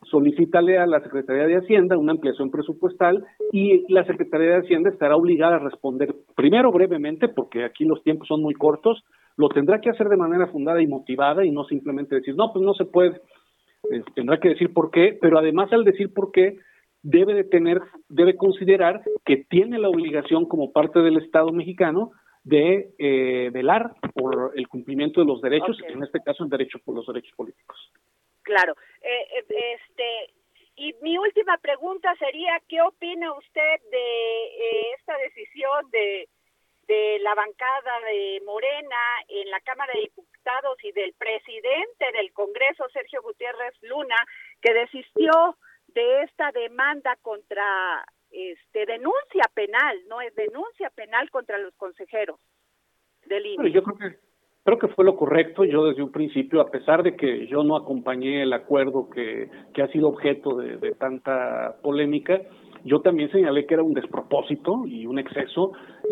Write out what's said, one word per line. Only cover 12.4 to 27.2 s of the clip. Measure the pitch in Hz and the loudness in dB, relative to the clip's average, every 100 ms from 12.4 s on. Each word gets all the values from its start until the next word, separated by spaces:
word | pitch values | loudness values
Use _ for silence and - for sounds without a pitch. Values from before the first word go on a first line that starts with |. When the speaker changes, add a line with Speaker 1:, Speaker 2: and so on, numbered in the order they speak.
| 220 | 0
Speaker 1:
pues | 190 | 2
no | 190 | 0
se | 196 185 | 0 2
puede'". | 175 180 151 - _ _ _ _ _ - | 4 4 2 -10 _ _ _ _ _ -6
Eh, | 120 - - | -6 -6 -6
tendrá | 123 160 | 0 2
que | 180 | 2
decir | 147 175 | 2 0
por | 170 160 | 0 2
qué, | 170 190 214 | 4 4 4
pero | 170 160 | 4 4
además | 156 160 196 | 4 2 2
al | 233 | 4
decir | 202 185 196 | 4 2 -2
por | - 190 | -4 0
qué, | 185 190 196 _ _ _ _ | 4 2 0 _ _ _ _
debe | 151 170 196 | 2 4 4
de | 202 | 2
tener, | 190 175 165 175 185 - _ | 2 4 4 0 -2 -14 _
debe | 147 175 185 | 4 4 4
considerar | 196 185 185 190 175 202 - - - | 2 2 4 4 4 0 -4 -4 0
que | 139 - | 0 2
tiene | 175 220 240 | 2 2 0
la | 202 | 0
obligación | 170 160 147 143 160 165 | 0 0 -4 0 0 2
como | 165 135 | -2 0
parte | 151 151 175 | 2 4 4
del | 165 156 | 4 4
Estado | 156 160 165 | 2 2 2
mexicano | 165 160 180 170 170 233 - _ _ | 0 -4 0 0 0 -2 -8 _ _
de, | 131 147 160 196 196 - | 0 4 4 2 -2 -4
eh, | 147 131 127 127 123 | 0 2 2 -2 -4
velar | 127 135 220 233 - - - | 0 2 2 0 -8 -8 -4
por | 131 127 131 147 | -2 -2 -4 -6
el | 127 | -8
cumplimiento | 127 135 139 147 151 | -10 -8 -4 0 2
de | 151 | 2
los | 127 | 2
derechos, | 135 151 180 - | 0 0 0 -6
Speaker 2:
Ok. | 165 | -10
Speaker 1:
en | 131 | -12
este | 139 165 | -8 -6
caso | - - | -6 -6
el | 160 | -4
derecho | 135 131 - | -4 -6 -8
por | - 117 | -10 -10
los | 113 | -10
derechos | 120 | -12